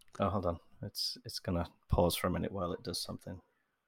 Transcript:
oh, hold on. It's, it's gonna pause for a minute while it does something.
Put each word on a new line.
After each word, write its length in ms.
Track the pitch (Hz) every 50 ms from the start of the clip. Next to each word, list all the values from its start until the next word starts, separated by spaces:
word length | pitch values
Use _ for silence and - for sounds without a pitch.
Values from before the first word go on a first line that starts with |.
| - - - -
oh, 100 | 101 98
hold 180 | 104 101 90
on. 120 | 87 87 - - - - - -
It's, 360 | 104 - - - - - - -
it's 120 | - - -
gonna 280 | - - 90 85 85 - - _ _ -
pause 260 | - - 90 85 -
for 100 | - - 92
a 20 |
minute 220 | 87 82 85 - 92
while 200 | 98 90 87 90
it 100 | - -
does 200 | 92 87 - -
something. 360 | - - - - 95 95 85 - _ _ _ _ _ _ _ _